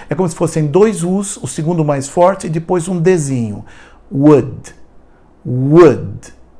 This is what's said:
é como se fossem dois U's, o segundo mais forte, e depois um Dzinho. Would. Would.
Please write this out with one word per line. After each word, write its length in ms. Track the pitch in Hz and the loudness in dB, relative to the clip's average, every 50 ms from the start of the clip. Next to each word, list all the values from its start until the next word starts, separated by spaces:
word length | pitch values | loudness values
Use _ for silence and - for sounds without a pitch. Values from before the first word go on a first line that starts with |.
| - - | -12 -8
é 60 | - | -6
como 120 | 143 190 180 | -4 -4 -4
se 60 | 170 | -4
fossem 320 | - 180 160 - 165 156 147 | -4 -4 -4 -2 -2 -2 0
dois 360 | 139 175 208 226 214 170 165 | 2 2 2 2 2 -2 -4
U's, 340 | 175 185 196 202 196 - - | -4 -2 -4 -4 -6 -8 -10
o 100 | - - | -12 -10
segundo 360 | - - 160 151 175 165 160 | -8 -6 -4 -2 -2 0 0
mais 240 | 147 147 139 135 139 | 0 -2 -4 -4 -6
forte, 400 | - - 175 180 196 190 - - | -2 2 2 2 2 0 -4 -6
e 20 | |
depois 380 | 156 165 165 165 185 180 165 175 | -6 -6 -6 -4 -4 -4 -4 -4
um 140 | 196 180 | -4 -2
Dzinho. 640 | 165 180 190 180 151 139 135 127 117 110 104 104 110 - - - - - - - - - | 0 2 2 2 0 -2 -4 -4 -4 -4 -6 -10 -12 -16 -20 -20 -20 -20 -20 -20 -16 -10
Would. 640 | - 135 139 151 151 139 120 - - - - - - - - - _ - - _ _ _ _ _ _ _ - | -4 0 4 4 4 4 2 0 -6 -14 -16 -20 -20 -20 -20 -20 _ -20 -20 _ _ _ _ _ _ _ -10
Would. 880 | - 123 127 131 139 147 165 180 156 123 101 101 101 101 110 - - - - - _ _ | -8 -4 -4 0 4 6 8 8 8 6 2 -2 -10 -12 -14 -16 -20 -20 -20 -20 _ _